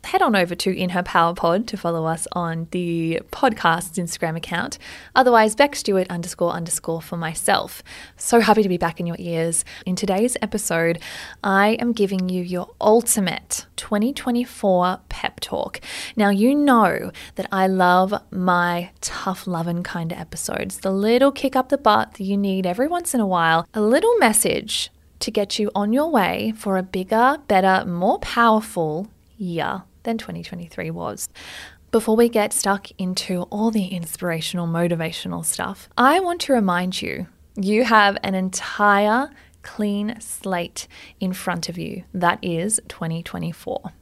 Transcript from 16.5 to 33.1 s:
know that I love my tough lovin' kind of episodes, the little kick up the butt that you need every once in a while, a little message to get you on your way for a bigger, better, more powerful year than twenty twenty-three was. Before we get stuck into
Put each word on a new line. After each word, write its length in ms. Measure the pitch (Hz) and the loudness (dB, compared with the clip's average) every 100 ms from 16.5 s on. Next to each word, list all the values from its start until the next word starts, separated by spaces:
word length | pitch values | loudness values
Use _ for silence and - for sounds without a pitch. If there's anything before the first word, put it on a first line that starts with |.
know 560 | 294 294 240 190 170 - - - | 4 4 6 4 0 -6 -12 -14
that 140 | - - | -12 -4
I 160 | 196 190 | 0 2
love 480 | 190 180 180 190 202 _ | 4 4 6 4 -2 _
my 640 | 185 180 175 175 175 180 _ | -2 2 2 2 -2 -6 _
tough 480 | - - 190 190 - | -10 -6 -6 -6 -6
lovin' 340 | 170 170 170 | -4 -4 -4
kind 300 | 180 175 165 | -6 -6 -6
of 60 | 175 | -8
episodes, 600 | 165 165 - - 190 - | -10 -10 -6 -6 -6 -6
the 140 | 190 | -4
little 400 | 190 208 247 277 | 0 2 4 4
kick 240 | 269 269 262 | 2 -2 0
up 120 | 254 | 0
the 100 | 277 | 2
butt 360 | 220 214 220 | 4 4 0
that 80 | - | -6
you 140 | 190 202 | -4 -2
need 280 | 202 190 | 0 -2
every 220 | 185 185 285 | -2 -2 -2
once 260 | 349 339 | -2 -2
in 60 | 247 | -2
a 80 | 202 | 0
while, 400 | 180 165 165 170 | 2 4 2 0
a 60 | 220 | -2
little 360 | 208 277 440 480 | 2 4 4 4
message 680 | 247 214 - - 220 - - _ _ _ | 4 4 0 -2 -4 -6 -6 _ _ _
to 140 | - | -4
get 260 | 214 202 - | -2 -2 -2
you 100 | 208 | -2
on 180 | 202 208 | -2 0
your 160 | 247 320 | 2 2
way 440 | 269 175 175 220 220 | 2 2 0 -4 -4
for 200 | 202 190 | -2 -2
a 80 | |
bigger, 540 | 185 190 185 220 247 302 - | -2 -6 0 4 4 2 2
better, 360 | 196 190 190 | 4 4 2
more 360 | - 175 196 381 | 0 0 0 0
powerful 880 | - - 233 220 220 175 160 156 208 _ _ - | -2 2 4 4 0 -4 -2 -4 -8 _ _ -10
year 460 | 185 165 - - - _ | -6 -4 -4 -6 -10 _
than 120 | 233 226 | -6 -6
twenty 280 | - 170 | -6 -12
twenty-three 480 | 165 175 165 - 160 | -10 -12 -12 -8 -8
was. 360 | 165 - - - - - - - - _ | -6 -8 -8 -12 -14 -18 -18 -18 -20 _
Before 240 | 226 220 | 0 2
we 140 | 220 240 | 4 4
get 240 | 226 214 | 4 0
stuck 360 | - 202 196 - - | 0 0 -2 -4 -8
into 460 | 185 | -4